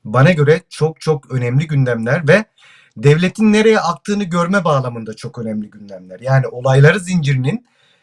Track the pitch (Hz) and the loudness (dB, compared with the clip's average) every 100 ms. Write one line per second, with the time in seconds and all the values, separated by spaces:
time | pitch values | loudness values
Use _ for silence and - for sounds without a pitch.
0 | 107 120 151 170 143 170 - - 156 160 | -4 2 4 4 2 2 0 -6 -6 -4
1 | 156 147 - 131 120 131 160 143 127 117 | -6 -6 -4 -6 -2 -2 -2 -2 0 -2
2 | 113 156 147 190 220 _ _ _ _ - | -2 -2 2 0 0 _ _ _ _ 0
3 | 131 151 180 - 214 214 214 220 170 160 | 2 4 2 0 2 4 4 2 0 -6
4 | - 208 196 175 170 202 170 143 123 117 | -6 -4 -2 -2 0 0 0 0 -2 -8
5 | 110 107 113 - 110 107 104 - 101 95 | -12 -14 -14 -12 -8 -8 -10 -16 -20 -20
6 | 92 92 131 135 123 120 127 135 143 196 | -18 -12 0 0 0 -4 0 4 4 4
7 | 180 180 143 135 127 220 - _ _ _ | -2 -2 -2 -2 -2 -6 -10 _ _ _